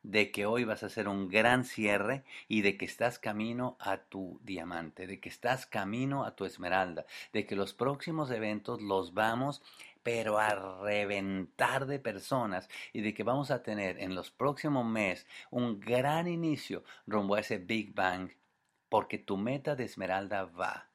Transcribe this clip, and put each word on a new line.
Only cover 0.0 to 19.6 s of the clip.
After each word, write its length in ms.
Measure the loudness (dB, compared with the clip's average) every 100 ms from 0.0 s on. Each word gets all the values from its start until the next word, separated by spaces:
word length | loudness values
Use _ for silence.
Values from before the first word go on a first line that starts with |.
de 280 | 2 2 4
que 160 | 2 2
hoy 180 | 2
vas 180 | 2 0
a 40 | -4
hacer 220 | -2 -2
un 200 | 0 2
gran 360 | 6 6 6
cierre 600 | 2 0 2 4 2 -2 -6 -18 0
y 140 | 4
de 160 | 4 2
que 80 | -6
estás 320 | 0 0 0
camino 580 | -4 -2 -2 -2 -4 -4
a 180 | -4 -4
tu 420 | -6 -10 -10 -10
diamante, 640 | -8 -8 -6 -6 -8 -12 -12
de 140 | -10
que 80 | -12
estás 380 | -4 0 0 -2
camino 580 | -4 -2 0 0 -2
a 120 | -4 -4
tu 100 | -6
esmeralda, 580 | -4 2 2 2 -2 -10 -14 -4
de 120 | -2
que 120 | 0 -2
los 180 | -2
próximos 560 | 0 0 0 -4 -2 -2
eventos 500 | -2 -2 -2 -4 -6
los 320 | 2 2 2
vamos, 500 | 2 2 4 0 -2 -12 -20 -20 -6
pero 360 | -2 0 2 4
a 420 | 4 2 -2 -4
reventar 1040 | 0 0 2 0 0 -2 -4 0 2 2 -2
de 120 | -2
personas, 680 | -4 -6 -2 0 0 -2 -6 -14 -8
y 100 | -4
de 100 | -2
que 80 | -2
vamos 280 | 0 0 0
a 120 | -2
tener 360 | -2 -2 -2 -2
en 160 | -4
los 160 | -6 -8
próximos 540 | _ -2 0 0 2 2
meses 400 | 2 0 -2 -8 -18 -6
un 300 | -2 -2 -2
gran 460 | 0 2 4 2 0
inicio 580 | 0 0 0 -2 -8 -8 -18 -2
rumbo 280 | 0 4
a 60 | 2
ese 180 | 2 -4
Big 360 | 0 -2 -2
Bang, 360 | 2 2 2 -6 -12 _ _ _ _ _
porque 300 | 2 4 -6
tu 180 | -2 -2
meta 400 | 0 0